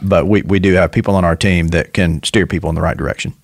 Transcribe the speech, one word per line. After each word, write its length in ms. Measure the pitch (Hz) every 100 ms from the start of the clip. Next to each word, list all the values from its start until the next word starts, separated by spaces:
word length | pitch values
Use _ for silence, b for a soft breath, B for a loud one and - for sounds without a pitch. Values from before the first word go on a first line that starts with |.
| 95
But 200 | 90 78
we, 140 | 104
we 160 | - 98
do 140 | 95
have 180 | 90 87
people 240 | - 101 98
on 80 |
our 120 | 90 82
team 320 | 101 87 82
that 240 | 80 -
can 300 | - 87 80
steer 240 | - 110 90
people 220 | 87 80
in 60 | 80
the 60 |
right 160 | 80 -
direction. 360 | 73 - - -